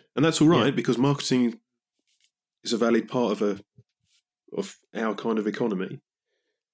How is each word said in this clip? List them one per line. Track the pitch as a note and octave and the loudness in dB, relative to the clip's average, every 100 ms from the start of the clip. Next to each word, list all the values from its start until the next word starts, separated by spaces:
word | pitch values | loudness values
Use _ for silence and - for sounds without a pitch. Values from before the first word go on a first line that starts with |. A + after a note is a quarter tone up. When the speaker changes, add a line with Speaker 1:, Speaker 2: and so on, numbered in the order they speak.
| _ | _
Speaker 1:
that's | - D#3+ D#3 | 0 2 4
all | D#3 | 6
right | E3+ A2+ | 6 4
Speaker 2:
Yeah. | |
Speaker 1:
because | C3 B2 A#2 | 0 0 2
marketing | C3+ C#3 - B2+ A#2+ A2 _ _ _ _ _ _ _ _ _ _ | 2 0 0 0 0 -2 _ _ _ _ _ _ _ _ _ _
is | G#2 | -6
a | G#2+ | -2
valid | A#2 A2+ A2+ | 2 0 0
part | B2+ A#2 | -2 -2
of | G2+ | 0
a, | G#2 F#2+ - _ _ _ _ _ _ _ _ - | -2 -4 -10 _ _ _ _ _ _ _ _ -10
of | G2+ - _ | -10 -12 _
our | G2+ A2 G2+ | -8 -6 -4
kind | A#2 A2 | -4 -2
of | G#2 | -2
economy. | G2+ A#2+ F#2+ F#2 C#3 _ _ _ _ _ _ _ | -2 -4 -4 -6 -10 _ _ _ _ _ _ _